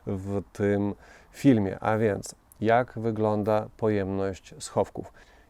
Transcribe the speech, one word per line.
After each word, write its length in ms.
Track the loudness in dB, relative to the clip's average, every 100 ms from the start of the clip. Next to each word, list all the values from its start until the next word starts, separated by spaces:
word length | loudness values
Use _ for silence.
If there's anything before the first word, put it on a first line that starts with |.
| -8
w 360 | -6 -4 -6 -6
tym 420 | -2 0 2 0 -6 -14 -20 -20
filmie. 460 | 2 4 6 2 -2
A 200 | -2 0
więc, 360 | 0 0 -6 -16 _ -4
jak 320 | 2 2 2 -4
wygląda 680 | -4 0 0 0 2 0 -2 -2
pojemność 800 | 0 0 -2 -2 -4 -6 -14 -18
schowków? 540 | -6 -2 -2 -4 -14 -20 -20 -20